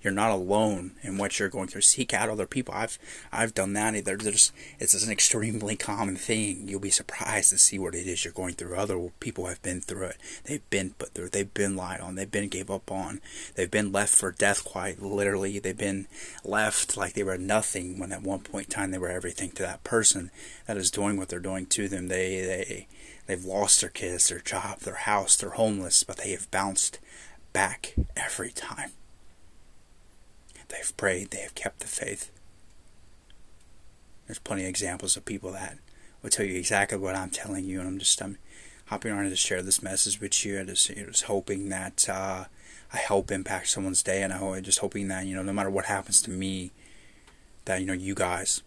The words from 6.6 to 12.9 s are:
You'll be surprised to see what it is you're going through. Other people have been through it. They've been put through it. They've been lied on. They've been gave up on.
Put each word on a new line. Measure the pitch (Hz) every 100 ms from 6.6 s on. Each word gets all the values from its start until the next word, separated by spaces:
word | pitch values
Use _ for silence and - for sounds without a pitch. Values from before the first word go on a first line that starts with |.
| 98
You'll | 98
be | 98
surprised | - - - - 107 -
to | -
see | - 98
what | 90
it | 87 92
is | 87
you're | 85
going | 104 90 85
through. | 80 90
Other | 104 92 90 -
people | - - 90
have | 90
been | 92 90
through | - 92 92
it. | - - - -
They've | 147 -
been | 98 95
put | - -
through | - 90
it. |
They've | 101 98
been | - 101 95
lied | 90 90
on. | 90 92
They've | 98
been | 101 101
gave | 92 95
up | 98
on. | -